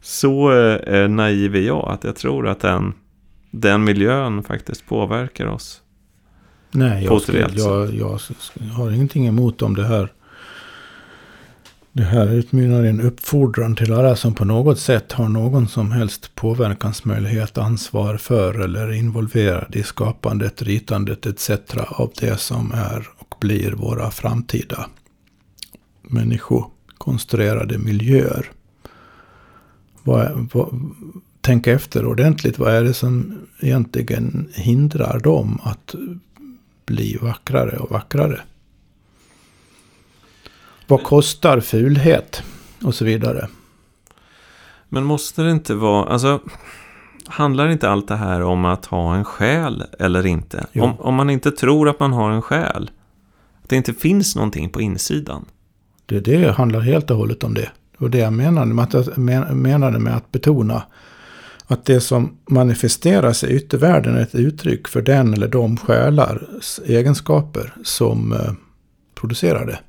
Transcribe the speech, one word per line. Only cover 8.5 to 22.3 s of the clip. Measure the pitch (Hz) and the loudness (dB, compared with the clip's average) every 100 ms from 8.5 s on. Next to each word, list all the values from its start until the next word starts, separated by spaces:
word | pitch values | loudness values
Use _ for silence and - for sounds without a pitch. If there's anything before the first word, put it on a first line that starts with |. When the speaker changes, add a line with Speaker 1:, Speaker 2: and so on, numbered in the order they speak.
| - 107 | -14 -10
Speaker 2:
har | 113 117 | -6 -2
ingenting | 110 139 - 123 | 0 0 0 2
emot | 110 123 110 | 2 2 0
om | 113 98 | -2 0
det | 104 | 0
här. | 113 95 _ _ - - - - - - - - - - - - _ - _ _ | 0 -2 _ _ -20 -20 -20 -20 -20 -20 -20 -20 -20 -20 -20 -20 _ -20 _ _
Det | - | -2
här | 101 117 104 | 2 4 4
utmynnar | 117 117 131 123 120 | 2 2 2 4 4
i | 117 | 4
en | 110 | 4
uppfordran | 120 - - 147 135 110 113 110 | 0 -2 -2 2 2 2 -2 0
till | 110 | 2
alla | 113 131 120 | 4 4 4
som | 117 | 0
på | 110 | 0
något | 104 110 139 143 | 2 2 2 2
sätt | - 117 - | 2 0 0
har | - 113 | -2 0
någon | 110 113 139 110 | 2 2 2 0
som | - 104 | 0 0
helst | 120 110 - - | 0 -2 -4 -16
påverkansmöjlighet, | - 113 117 113 98 - 107 113 104 104 110 107 - | -6 -4 0 0 0 -4 -4 -4 -2 -2 -2 -4 -2
ansvar | 110 113 - 107 101 104 | -2 -2 -4 -4 -2 -4
för | - 120 92 101 | 0 0 2 -2
eller | 92 90 110 | -4 -4 -4
involverad | 110 117 113 110 117 104 87 - - | -2 -2 -2 -2 0 2 0 -4 -6
i | |
skapandet, | 104 - 107 107 - 104 104 - | -6 -4 -4 -4 -4 -2 -4 -6
ritandet | 113 104 104 104 101 101 - | -4 -4 -2 -4 -4 -6 -8
et | 101 | -8
cetera | - 101 - - - | -4 -4 -4 -8 -8
av | - 117 - | -4 -6 -2
det | 113 | -4